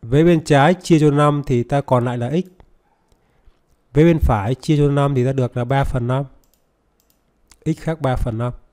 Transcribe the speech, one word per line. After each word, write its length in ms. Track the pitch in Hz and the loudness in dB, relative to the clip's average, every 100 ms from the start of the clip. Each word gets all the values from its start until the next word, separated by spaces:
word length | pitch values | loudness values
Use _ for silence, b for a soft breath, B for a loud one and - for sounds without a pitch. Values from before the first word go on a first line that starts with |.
Vế 220 | 113 131 | -2 2
bên 200 | 165 170 | 4 2
trái 300 | - 143 143 | 2 2 4
chia 240 | 180 - 160 | 2 2 2
cho 120 | 151 | 4
năm 320 | 143 147 147 139 | 4 2 0 -2
thì 160 | 123 | -2
ta 180 | 120 143 | -2 -4
còn 240 | - 127 | 0 0
lại 140 | 120 123 | 0 -4
là 120 | 120 | -4
x. 160 | 156 180 _ - _ _ _ _ _ _ _ _ _ _ _ _ | -4 -6 _ -20 _ _ _ _ _ _ _ _ _ _ _ _
Vế 120 | 139 | 2
bên 140 | 165 165 | 4 4
phải 360 | - 113 101 | 2 0 -2
chia 220 | 135 - 151 | -6 -2 0
cho 140 | 143 | 2
năm 240 | 143 143 | 0 0
thì 100 | 139 | 0
ta 80 | 123 | -2
được 240 | 135 120 - | -2 -4 -4
là 80 | |
ba 200 | 120 139 | -4 -2
phần 220 | 139 135 120 | -2 -4 -4
năm. 180 | 127 139 _ _ _ _ _ _ _ _ _ _ _ _ _ | -4 -6 _ _ _ _ _ _ _ _ _ _ _ _ _
X 140 | - 160 | -8 -6
khác 220 | - 160 | -6 -6
ba 160 | 135 127 | -4 -2
phần 220 | - 113 | -4 -4
năm. 140 | 123 123 _ | -8 -10 _